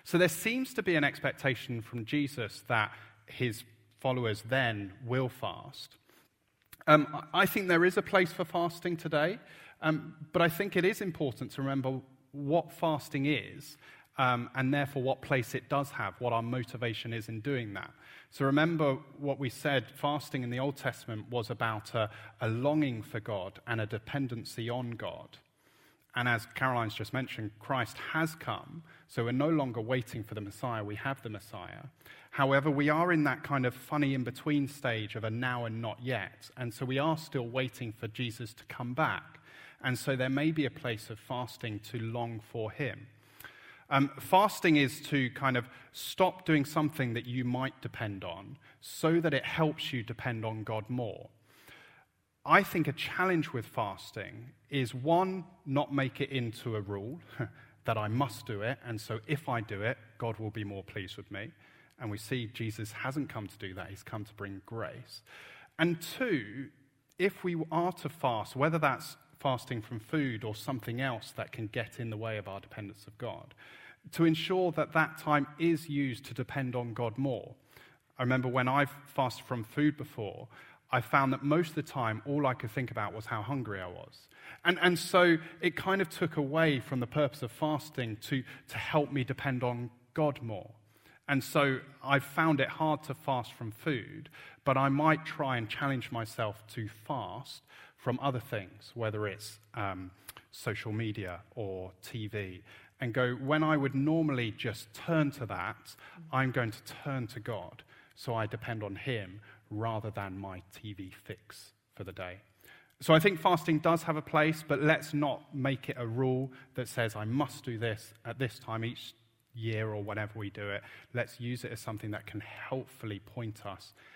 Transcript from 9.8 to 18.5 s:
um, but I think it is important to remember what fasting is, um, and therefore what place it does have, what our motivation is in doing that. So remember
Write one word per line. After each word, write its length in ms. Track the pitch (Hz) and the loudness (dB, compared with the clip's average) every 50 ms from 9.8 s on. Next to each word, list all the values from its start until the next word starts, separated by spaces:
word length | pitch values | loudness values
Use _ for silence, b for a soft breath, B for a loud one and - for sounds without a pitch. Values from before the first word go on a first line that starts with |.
um, 360 | - 156 160 156 156 - - - - - - | 2 2 2 2 0 -6 -12 -14 -8 0 4
but 100 | 180 165 | 6 6
I 60 | 170 | 6
think 260 | 160 - 202 202 - | 4 2 0 2 2
it 100 | 190 170 | 4 4
is 160 | 185 220 - | 4 4 2
important 520 | 208 190 160 - 156 135 113 - 127 120 - | -2 -4 -2 0 -2 -2 -2 -4 -8 -8 -6
to 100 | - 135 | -4 -2
remember 380 | 135 139 135 127 131 135 131 - - - _ _ _ - | 0 0 0 0 0 -2 -4 -6 -10 -20 _ _ _ -10
what 400 | 143 143 139 151 170 160 160 - | -6 -2 2 2 2 2 0 -4
fasting 540 | - - 165 156 143 - - - 139 139 | -2 0 2 2 0 -2 -2 -2 0 2
is, 500 | 143 151 117 98 98 95 - - - - - B B B B B B B | 2 2 2 0 -4 -12 -14 -16 -18 -18 -20 B B B B B B B
um, 340 | - 131 127 123 120 120 104 - | 2 4 4 4 2 0 -4 -2
and 180 | 131 131 131 139 | 0 2 4 4
therefore 300 | 143 139 135 - 135 123 | 2 2 0 -2 -2 0
what 180 | 131 135 - - | 0 0 0 0
place 320 | - 147 131 117 - - | 0 0 2 0 0 -4
it 140 | 131 - - | -6 -2 0
does 220 | 143 139 143 135 | 0 0 0 0
have, 300 | - - 113 98 - - | -4 -4 -4 -4 -4 -2
what 120 | 123 120 117 | 0 2 2
our 100 | 113 113 | 2 2
motivation 680 | 117 123 127 120 - - 117 120 120 107 - - 117 113 | 0 -2 -2 -2 -4 -6 -4 -2 -2 -2 -4 -6 -6 -6
is 160 | 113 107 - | -6 -6 -6
in 120 | 110 110 | -6 -6
doing 340 | 107 143 143 127 117 104 98 | -2 -2 -2 -2 -2 -4 -6
that. 180 | 95 92 - - B B B B B B B | -8 -10 -10 -14 B B B B B B B
So 140 | - - 139 | -2 2 2
remember 540 | 135 | 6